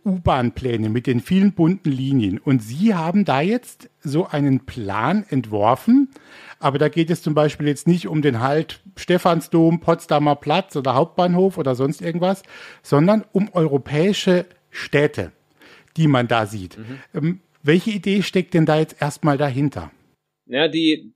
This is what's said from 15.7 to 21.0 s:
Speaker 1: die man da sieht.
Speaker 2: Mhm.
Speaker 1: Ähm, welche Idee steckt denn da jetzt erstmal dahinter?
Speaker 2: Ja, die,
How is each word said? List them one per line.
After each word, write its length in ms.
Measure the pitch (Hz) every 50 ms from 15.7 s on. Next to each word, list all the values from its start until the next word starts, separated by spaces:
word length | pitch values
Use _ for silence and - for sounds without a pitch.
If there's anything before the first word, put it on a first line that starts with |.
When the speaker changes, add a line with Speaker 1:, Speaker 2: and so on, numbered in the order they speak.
| - - _ _ -
Speaker 1:
die 120 | - 160 151
man 180 | 139 123 120
da 200 | 113 120 117 110
sieht. 300 | 98 110 104 92 87 -
Speaker 2:
Mhm. 220 | 107 110 113 131 139 - - -
Speaker 1:
Ähm, 260 | 165 143 165 185 - _ _ _ _
welche 300 | - 143 160 185 - 226
Idee 300 | 208 196 - 202 196 208
steckt 320 | 175 - - 190 180 - -
denn 120 | 170 160
da 140 | 151 151 156
jetzt 200 | 156 151 - -
erstmal 380 | 147 147 - - - 156 139 131
dahinter? 540 | 147 139 120 135 147 139 - - 82 78 - _ _ _ _ _ _ _ _ _ _
Speaker 2:
Ja, 200 | - 120 135 160
die, 480 | 156 143 165 160 156 156 -